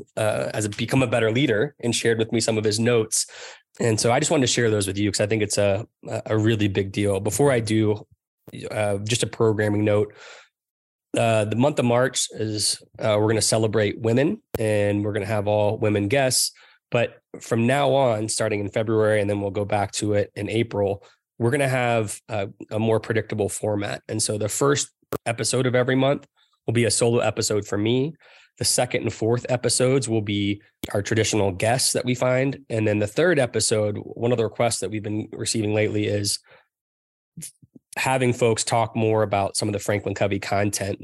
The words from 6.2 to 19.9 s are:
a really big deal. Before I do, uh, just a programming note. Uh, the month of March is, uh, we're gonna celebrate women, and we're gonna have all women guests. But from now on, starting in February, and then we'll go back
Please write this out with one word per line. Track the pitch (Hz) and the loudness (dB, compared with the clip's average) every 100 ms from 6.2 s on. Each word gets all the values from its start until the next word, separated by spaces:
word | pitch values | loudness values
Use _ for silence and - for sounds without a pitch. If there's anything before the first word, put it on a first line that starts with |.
| - | -2
a | 110 | 0
really | 107 110 104 | 2 2 2
big | 92 95 | 0 -2
deal. | 101 101 95 | 0 0 0
Before | 104 98 143 | 0 2 2
I | 123 | 2
do, | 107 110 107 107 - _ _ _ - - - | 2 2 2 0 -6 _ _ _ -20 -14 -8
uh, | 110 104 98 107 | -4 -2 -2 -2
just | 117 | -2
a | 107 | -2
programming | - 113 104 107 104 | 0 2 2 2 2
note. | 107 104 107 - - - - _ _ _ _ _ _ - | 2 2 0 -6 -20 -20 -20 _ _ _ _ _ _ 0
Uh, | 117 110 | 2 2
the | 107 | 2
month | 107 139 147 | 2 2 2
of | |
March | 123 120 131 - - | 2 4 2 0 -4
is, | - 110 107 - - - - | -4 -6 -2 -4 -4 -10 -6
uh, | 110 104 | 0 2
we're | 107 | 4
gonna | 110 | 2
celebrate | - 113 110 107 104 - | 2 2 2 2 0 0
women, | 113 120 151 220 _ - | 0 2 2 -2 _ -4
and | 110 104 101 104 | 0 0 2 0
we're | 104 | -2
gonna | 104 | -4
have | 98 107 101 | -2 -2 0
all | 104 104 - | 2 2 0
women | 107 104 101 | 0 0 2
guests. | 139 131 - - - - _ - | 2 2 0 -2 -6 -20 _ -4
But | 120 117 - _ - | -2 -2 -4 _ -14
from | - 117 117 | -4 0 2
now | 139 139 | 2 2
on, | 135 131 107 107 | 2 2 0 -2
starting | - 110 104 | -2 -2 -2
in | 101 | -4
February, | 120 110 110 107 107 | -4 0 2 4 2
and | 101 | 0
then | 104 | -2
we'll | 101 | -2
go | 98 | -4
back | 101 104 98 | -2 -2 -2